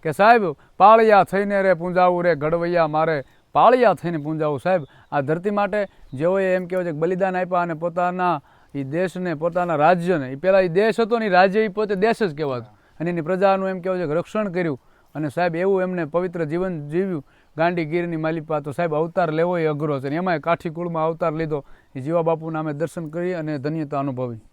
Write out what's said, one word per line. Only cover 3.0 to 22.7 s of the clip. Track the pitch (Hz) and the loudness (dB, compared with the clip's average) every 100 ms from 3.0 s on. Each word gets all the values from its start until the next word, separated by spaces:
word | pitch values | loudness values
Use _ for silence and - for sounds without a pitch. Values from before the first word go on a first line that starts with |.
| 160 156 - _ _ | 0 -2 -6 _ _
પાળિયા | 143 180 254 233 | 4 6 6 4
થઈને | 175 165 170 | 2 -2 -6
પૂંજાવું. | 143 156 156 143 | -6 -4 -2 -2
સાહેબ, | 175 185 139 _ _ | -2 -2 -4 _ _
આ | 147 | -4
ધરતી | 139 160 185 | -2 -2 -2
માટે | 208 202 113 98 _ - | -2 -2 -2 -4 _ -16
જેઓએ | 131 165 190 190 | -2 0 2 2
એમ | 185 175 | 0 -2
કહેવાય | 185 | -4
છે | 175 | -4
કે | 147 | -2
બલિદાન | 170 180 190 185 | -2 0 0 -2
આપ્યા | 180 180 | -2 -2
અને | 175 | -2
પોતાના | 160 170 170 180 180 180 156 _ _ _ 139 | -4 -4 -2 -2 0 -2 -2 _ _ _ -10
ઈ | |
દેશને, | 135 160 185 185 180 | -6 -2 -4 -4 -6
પોતાના | 151 165 170 175 156 | -2 -2 -2 -2 4
રાજ્યને, | 151 180 170 175 131 | 4 4 2 -2 -2
ઈ | 139 | -4
પહેલા | 185 196 | 2 4
ઈ | 185 | 4
દેશ | 165 220 220 | 2 2 2
હતો | 226 233 | 0 0
ને | 220 | 2
ઈ | |
રાજ્ય | 180 196 202 | 4 4 4
ઈ | 220 | -2
પોતે | 196 214 | -2 -4
દેશ | 202 220 226 | 0 0 0
જ | 202 143 | -2 -4
કહેવાતું | 147 123 117 _ _ _ | -6 -6 -10 _ _ _
અને | 165 | -4
એની | 175 | -4
પ્રજાનું | 156 185 196 196 190 | -2 2 2 2 -2
એમ | 185 | -6
કહેવાય | 180 185 | -4 -4
છે | 165 | -2
કે | |
રક્ષણ | 156 170 214 208 | -4 -4 -6 -4
કર્યું | 170 175 131 _ _ _ | -2 -4 -4 _ _ _
અને | 139 151 | -8 -6
સાહેબ | 165 175 165 | -2 -2 0
એવું | 190 190 | 0 0
એમને | 185 180 | 0 -4
પવિત્ર | 160 170 185 175 | -4 -4 -4 -4
જીવન | 156 165 185 170 147 | -4 -4 -4 -6 -6
જીવ્યું | 160 196 165 - _ _ - | -4 -2 -4 -10 _ _ -2
ગાંડી | 165 175 | -2 -2
ગીરની | 156 170 175 160 | -4 -4 -4 -4
માલિપા. | 160 165 151 156 | -4 -6 -4 -6
તો | 147 | -6
સાહેબ | 131 175 | -4 -2
અવતાર | 151 165 180 175 | -2 -2 -2 -2
લેવો | 156 175 180 | 0 0 0
એ | 156 | -2
અઘરો | 147 151 139 | -2 -4 -4
છે | 139 | -4
ને | 151 | -4
એમાંય | 185 160 | -2 -2
કાઠી | 147 170 175 | -2 -2 -4
કુળમાં | 156 175 165 160 | -8 -8 -2 -4
અવતાર | 165 170 | -2 -4
લીધો. | 156 160 151 - - _ | -2 -4 -6 -8 -20 _
એ | 135 | -12
જીવા | 131 170 | -2 0
બાપુના | 165 160 160 160 | 0 -2 -4 -6
અમે | 156 | -6